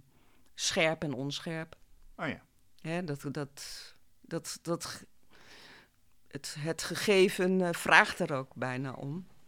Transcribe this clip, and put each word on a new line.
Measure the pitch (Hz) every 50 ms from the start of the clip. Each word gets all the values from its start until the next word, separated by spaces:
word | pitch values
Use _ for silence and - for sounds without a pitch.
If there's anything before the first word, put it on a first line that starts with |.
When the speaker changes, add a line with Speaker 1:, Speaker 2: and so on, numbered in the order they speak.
| - - - - - - - - - - -
Speaker 1:
scherp | - - - - 196 165 160 160 160 170
en | 151 131
onscherp. | 117 135 143 139 - - 175 165 160 160 165 - - - - - - - - -
Speaker 2:
Oh | - 185 151
ja. | 104 - - - _ _ - - - -
Speaker 1:
Hè, | - 160 165 175 185
dat, | 156 143 139 - 147
dat, | 135 156 143 135 - - - - - - - - - - - - - -
dat, | - - 165 165 165 - - - -
dat | - 170 - -
ge-, | - - - - - - - - - - - - - - - - - - - - _ _ _ - - - - - -
het, | - 143 - - - 151
het | 147 160 160 - -
gegeven, | - 180 - - - 208 190 185 202 - - 185 180 190 190
eh, | 185 175 170
vraagt | - - - 160 170 214 - - -
er | 180 156 156
ook | 131 135 - -
bijna | - 123 127 127 127 139 135 123
om, | - - 139 147 180 185 - - - -